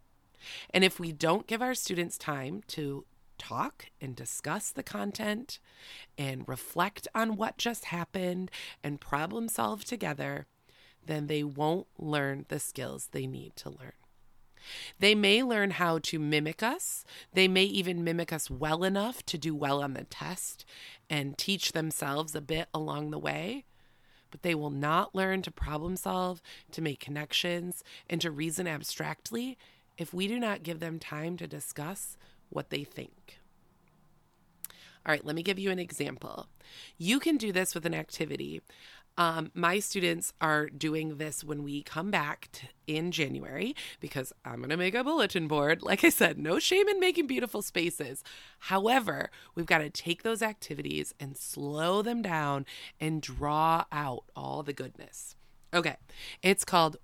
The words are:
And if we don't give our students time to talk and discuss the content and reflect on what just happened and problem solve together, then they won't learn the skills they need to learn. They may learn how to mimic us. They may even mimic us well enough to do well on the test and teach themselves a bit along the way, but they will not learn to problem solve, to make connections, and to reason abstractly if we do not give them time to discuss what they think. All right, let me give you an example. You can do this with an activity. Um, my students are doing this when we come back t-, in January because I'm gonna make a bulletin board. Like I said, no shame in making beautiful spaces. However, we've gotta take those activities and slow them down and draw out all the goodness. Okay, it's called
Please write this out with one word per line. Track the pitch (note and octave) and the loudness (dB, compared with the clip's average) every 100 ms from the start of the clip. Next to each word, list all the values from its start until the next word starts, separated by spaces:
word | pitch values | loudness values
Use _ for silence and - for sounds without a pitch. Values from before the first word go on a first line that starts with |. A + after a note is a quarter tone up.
| _ _ _ _ - - - | _ _ _ _ -14 -14 0
And | F#3 | 6
if | F#3+ - | 6 4
we | E3+ | -4
don't | D3 D#3+ F#3+ - | 0 4 4 2
give | A3+ | -2
our | B3+ | 0
students | B3 - F3 E3+ - | -2 -2 -2 -2 -4
time | - C#3+ C3 G3 - | -4 -4 -4 -8 -8
to | - C#3+ C#3 - _ - - | -6 -4 -4 -10 _ -20 -16
talk | - A#2 A#3+ - - - | -8 -4 -4 -6 -18 -12
and | C3+ | -10
discuss | B2 A#2+ - D3 F#3+ - | -8 -8 -8 -4 -4 -4
the | - | -6
content | - G#3 G3+ G3 G#3 G#3+ - - _ - - - - - | -6 -6 -4 -2 -2 -2 -6 -14 _ -20 -18 -18 -14 -6
and | C#3 C3 B2 | -4 -4 -6
reflect | C3 - E3+ F#3+ - - A3 | -8 -4 0 0 -2 -6 0
on | A3+ G#3 | 0 0
what | A3 - | -2 -2
just | A#3+ A3+ - | -2 -2 -4
happened | F3 E3+ F#3+ F3+ F3+ F#3 - - - | -4 -4 -2 -2 -2 -4 -8 -12 -8
and | D3 C#3+ | -6 -6
problem | - C#3+ E3 A3 A#3 | -2 -2 0 -2 -4
solve | - G#3 G#3 | 0 0 -2
together, | - - E3+ C#3+ C#3 C#3+ C#3+ _ _ _ - _ | -6 -4 -2 -2 -4 -6 -8 _ _ _ -20 _
then | - D3+ D3 | -6 -4 0
they | D3+ | 0
won't | D3 C#3 D3+ F3+ - - | 0 0 2 2 -2 -8
learn | D#3 D3 C#3 C#3 D3 | -2 0 2 -2 -4
the | D3 | -6
skills | - - B2+ C3+ - | -6 -6 -6 -6 -8
they | C#3+ C3 | -6 -4
need | C3 C3 - | -6 -10 -14
to | - | -14
learn. | - B2+ - _ _ - - - - - - - - | -12 -16 -18 _ _ -20 -20 -20 -20 -16 -14 -14 4
They | G3 G#3+ | 8 8
may | G3 A3 | 8 8
learn | C4 A3 G3+ | 6 4 4
how | F3 F3 E3 | 4 4 2
to | - D#3+ | 0 0
mimic | D3 D3+ D#3 E3 | 2 2 2 0
us. | A3+ E4 - - - - - | -2 -2 -4 -6 -10 -18 -2
They | F#3 F#3+ | 6 6
may | F#3 | 8
even | G3 G3 F3+ F3 | 4 4 0 0
mimic | E3+ E3+ E3 | 0 0 -2
us | D#3 - | -4 -4
well | C3 D3+ D#3+ | -2 0 2
enough | F#3+ G3 G#3+ - - | 2 2 0 -4 -6
to | E3 | -4
do | D#3+ | -2
well | D3+ C#3+ C#3+ | 0 2 2
on | C#3+ | 2
the | C3 | -4
test | - - D3 F3+ - - - - - - - | -10 -8 -8 -6 -8 -10 -16 -20 -18 -18 -4
and | D3+ C#3 C3+ | -2 -2 -2
teach | - G3 - | -2 0 0
themselves | E3 D#3 - D3 C#3+ D#3+ D#3 | 0 -2 -2 -2 -2 -2 -4
a | |
bit | D3 D#3+ E3+ | -2 -2 -2
along | D#3+ D3+ D3 D3+ | -4 -4 -4 -4
the | D3+ | -4
way, | D3 D3 F3 C4+ - _ - _ _ - _ | -2 -2 -4 -6 -10 _ -20 _ _ -20 _
but | - | -4
they | F3 | 0
will | D#3+ D3 | 2 0
not | C#3 D3 E3+ G3+ | 0 2 4 2
learn | F#3+ F#3+ F#3+ | 2 2 0
to | F3 | -2
problem | - - D3+ E3+ F#3 | -4 -2 -2 -2 -4
solve, | G3 F#3 F3+ F3 - - - | -2 0 0 -4 -10 -20 -14
to | - | -4
make | D#3+ C3 | -4 -4
connections, | - D3 D3+ - F3+ F3 F3 - - - - | -6 -6 -2 0 0 0 -4 -8 -12 -18 -4
and | E3+ | -2
to | E3 | 0
reason | D3 D#3+ D#3 F3 | -2 -2 -2 -2
abstractly | D3 D#3 - D#3 D#3 - A#3 B3+ B3+ - - _ - | -4 -4 -4 -4 -6 -6 -4 -4 -8 -16 -20 _ -10
if | E3 | -6
we | F3+ G3 | -2 0
do | B3 | 0
not | A3+ G3+ | 0 -2
give | D#3+ D#3+ | -4 -6
them | E3 D#3+ | -6 -8
time | - D3+ E3 F3 | -8 -6 -4 -6
to | E3 | -8
discuss | D3 - - D3+ G3 - - - - _ | -8 -8 -8 -8 -8 -10 -12 -20 -20 _
what | D3 - | -6 -4
they | D3 | -4
think. | C#3+ - - - - - _ _ _ _ _ _ _ _ _ _ _ _ - | -6 -12 -14 -16 -20 -20 _ _ _ _ _ _ _ _ _ _ _ _ -18
All | - - - - | -18 -20 -8 -2
right, | D3+ | -2
let | - | 0
me | D#3+ | -2
give | F3 F#3+ | 0 0
you | G3 | 0
an | F#3 | 0
example. | F3 - C#3+ - - - - - - - - - | -2 -4 -4 -6 -10 -12 -14 -18 -20 -20 -18 -4
You | E3+ C4 | 2 4
can | E4 D4 | 4 2
do | A3 | 2
this | F#3 F#3 | 0 0
with | E3+ | 0
an | E3 | -2
activity. | D#3+ D#3 - D#3 D3 C#3+ D#3+ - - - - - - | -2 -4 -4 -4 -4 -6 -10 -14 -20 -20 -20 -6 2
Um, | E3+ D#3+ D#3 | 2 2 -2
my | F3 E3+ F#3+ | 2 2 4
students | - F#3+ F3 E3+ - - | 0 0 2 2 -2 0
are | D#3+ D3+ D3+ | 2 2 2
doing | C#3+ D#3 D#3 D#3 D3 | -2 -2 0 -2 -4
this | D#3 D3 | -6 -6
when | D3+ D3 | -6 -6
we | C#3+ C#3+ | -4 -6
come | D3 D#3 F#3+ | -6 -4 0
back | F#3+ D3 - - | 2 0 -4 -10
t-, | - - - - | -16 -16 -12 -4
in | D#3 F3 | -2 0
January | D#3+ C#3 C3+ C#3+ C#3 G#3+ D4+ - - | 0 0 -2 -6 -4 -4 -4 -10 -10
because | C#3 C#3+ B2+ - | -8 -6 -6 -8
I'm | B2+ A#2+ | -10 -8
gonna | B2+ E3 | -2 0
make | F#3 | 2
a | A#3 | 2
bulletin | B3+ D#4+ G3+ F3+ D#3 | 2 4 4 2 2
board. | D3+ C#3+ F3 | 4 4 4
Like | - G3+ | 2 6
I | E4+ | 6
said, | - F#3 D3 | 8 4 4
no | D3 A3+ | 0 2
shame | - F#4 G4+ | 4 6 6
in | G4+ | 6
making | F#4 F4 C#4 | 4 4 2
beautiful | B3+ A#3 G#3 | 0 0 -2
spaces. | - F3+ E3+ - C#3 C#3 - - - - | -2 0 2 0 -4 -8 -12 -16 -20 -12
However, | - F#3+ G#3 C4+ G3+ - - - - - | 0 4 6 4 4 0 -4 -8 -10 -4
we've | E3 | 4
gotta | E3 D3+ | 4 4
take | - E3+ E3+ | -2 -2 -2
those | A3+ A3+ | 0 0
activities | A3 G#3 - C#3+ C#3+ D3 D3 - | 0 -2 -8 -6 -4 -4 -4 -8
and | C#3+ C#3 | -10 -10
slow | - - C#3+ D3+ E3 G3+ | -10 -6 -4 0 2 4
them | G#3+ A#3+ | 2 0
down | G#3 D#3+ D3 C#3 C#3 - - - | 0 0 2 0 -2 -10 -14 -4
and | D#3 D#3+ | -2 -2
draw | C#3+ B2+ D3 D3+ D#3+ E3 - | -2 -4 0 4 6 4 2
out | D3+ C#3+ B2 - - | -2 -4 -4 -8 -10
all | C3+ C#3 | -6 -4
the | D3 | -4
goodness. | C3+ C3 - - - - - - - - | -6 -8 -12 -18 -16 -16 -18 -20 -20 -2
Okay, | F3 D#3+ - - - - - | 0 2 -2 -8 -16 -14 2
it's | F#3 G3 | 6 6
called | - F3 D#3+ - | 6 6 6 4